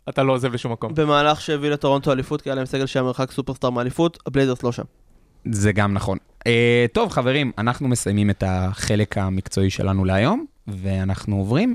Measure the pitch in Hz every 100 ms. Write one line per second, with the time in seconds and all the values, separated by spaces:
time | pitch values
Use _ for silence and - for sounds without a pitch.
0 | - 143 135 131 127 120 127 113 110 156
1 | 151 147 147 147 - 151 147 147 147 139
2 | 143 131 135 151 - 135 127 135 135 135
3 | 127 127 131 - 131 127 127 123 123 135
4 | 165 - - 135 135 123 123 120 - _
5 | _ _ _ _ - 110 104 101 101 98
6 | - 95 - - - 117 120 120 120 -
7 | 226 - 123 139 135 - 113 123 135 120
8 | - 104 104 98 95 92 92 95 - 107
9 | 104 - 95 95 - - 95 - 95 98
10 | 92 95 120 240 311 _ - 98 95 95
11 | 95 95 - 101 98 131 247